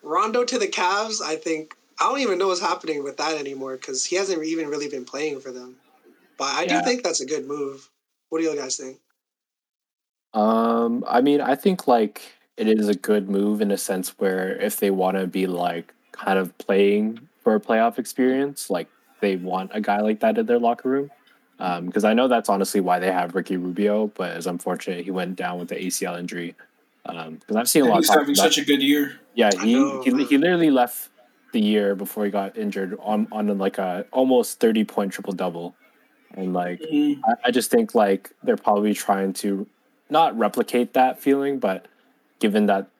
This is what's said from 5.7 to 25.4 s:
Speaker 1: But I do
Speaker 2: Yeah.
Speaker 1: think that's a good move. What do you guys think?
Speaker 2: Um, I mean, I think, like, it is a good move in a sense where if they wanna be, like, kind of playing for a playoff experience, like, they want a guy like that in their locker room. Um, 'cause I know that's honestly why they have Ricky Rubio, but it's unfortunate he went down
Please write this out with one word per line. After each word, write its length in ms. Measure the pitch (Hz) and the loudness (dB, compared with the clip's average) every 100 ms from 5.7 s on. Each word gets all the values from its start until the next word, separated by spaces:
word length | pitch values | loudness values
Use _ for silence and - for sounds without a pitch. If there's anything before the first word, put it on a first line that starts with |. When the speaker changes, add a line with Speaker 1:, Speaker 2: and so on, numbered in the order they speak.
| 127 _ _ _ _ _ _ | -20 _ _ _ _ _ _
Speaker 1:
But 120 | 135 | -4
I 120 | 151 175 | -2 0
do 80 | |
Speaker 2:
Yeah. 80 | - | 0
Speaker 1:
think 200 | 262 247 | 0 0
that's 200 | 180 160 | -2 -4
a 40 | 131 | -4
good 200 | 151 135 | -6 -6
move. 420 | 143 139 135 - _ _ _ _ | -6 -6 -8 -20 _ _ _ _
What 120 | 160 | -4
do 20 | |
you 100 | 160 | -2
guys 220 | 147 131 131 | -4 -6 -8
think? 240 | 131 131 _ _ _ _ _ _ _ _ _ _ _ _ _ | -10 -16 _ _ _ _ _ _ _ _ _ _ _ _ _
Speaker 2:
Um, 680 | - 107 110 117 117 117 120 - | 0 2 4 2 2 0 -2 0
I 120 | 123 | 2
mean, 200 | 139 143 | 4 2
I 140 | 135 | 2
think, 320 | 139 202 185 - | 2 2 0 2
like, 340 | 120 107 - - - _ - | 4 2 -2 -20 -20 _ -4
it 120 | 110 | 2
is 200 | 110 104 | 4 2
a 60 | |
good 340 | 98 - 107 98 | 0 0 0 2
move 320 | 98 101 107 | 0 0 0
in 100 | 104 | 0
a 80 | 98 | -2
sense 320 | - 95 92 - | -2 -4 -4 -2
where 380 | 98 92 95 98 | -2 0 -4 -4
if 180 | 107 - | -4 0
they 120 | 101 | 0
wanna 360 | 95 92 95 92 | 2 2 0 -2
be, 200 | 95 95 | -2 -2
like, 460 | 90 87 85 - _ _ | 0 -2 -4 -10 _ _
kind 260 | - 101 95 | -8 0 0
of 180 | 92 _ | 0 _
playing 680 | - 98 101 101 107 113 - _ | 0 4 4 4 0 -6 -16 _
for 120 | - | 0
a 60 | 107 | 0
playoff 380 | - 113 117 113 | 2 2 2 0
experience, 720 | - - 127 131 139 143 - | -8 0 0 2 -2 -6 -6
like, 180 | 90 82 _ _ _ | -4 -6 _ _ _
they 160 | 101 95 | -2 -2
want 340 | 90 92 95 | -2 -6 -4
a 60 | 110 | -6
guy 200 | 104 104 | 0 0
like 200 | 107 107 | 2 2
that 180 | 113 110 | 2 2
in 80 | 113 | 2
their 120 | 120 | 2
locker 300 | 120 120 131 | 2 0 -2
room. 220 | 135 143 - _ _ _ _ | -2 -4 -12 _ _ _ _
Um, 320 | 92 87 90 | -6 -4 -4
'cause 140 | 104 | 0
I 100 | 104 | 2
know 120 | 113 127 | 4 4
that's 200 | 117 107 | 2 2
honestly 320 | 98 98 104 | 0 2 0
why 180 | 90 90 | 2 2
they 120 | 92 | 2
have 220 | 90 87 | 0 -2
Ricky 220 | 90 90 92 | -4 -4 -4
Rubio, 520 | 90 90 104 104 107 | -4 0 0 2 -2
but 280 | - 87 82 | -4 -8 -6
it's 100 | 82 | -6
unfortunate 580 | 87 - 90 - 90 | -6 -4 -6 -6 -8
he 60 | - | -4
went 260 | - - | -4 -4
down 220 | 90 | -6